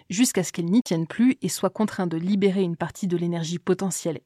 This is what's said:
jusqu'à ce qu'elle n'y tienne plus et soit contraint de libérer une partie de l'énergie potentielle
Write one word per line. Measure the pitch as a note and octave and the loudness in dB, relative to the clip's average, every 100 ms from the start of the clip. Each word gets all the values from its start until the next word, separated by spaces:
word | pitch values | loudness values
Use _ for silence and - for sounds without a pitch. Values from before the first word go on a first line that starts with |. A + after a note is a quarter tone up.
| _ | _
jusqu'à | F#3+ B3+ G3 | 0 2 2
ce | E3 | -2
qu'elle | - E3+ | -4 2
n'y | A3 | 2
tienne | - E3 E3 | 2 -2 -2
plus | - B3 - | 2 2 2
et | - | -4
soit | - F#3+ | -2 -2
contraint | - G#3+ - F3+ | 0 -2 0 -2
de | E3 | -2
libérer | F3+ G3+ G3 F#3+ | 0 2 2 2
une | F3+ E3 | 0 -2
partie | E3+ - F#3+ | -6 -4 -2
de | E3+ | 0
l'énergie | F3 E3+ D#3+ F3 | 0 -2 -4 -4
potentielle | - F3+ F#3+ - E3+ D3+ | -2 0 -2 -4 -4 -6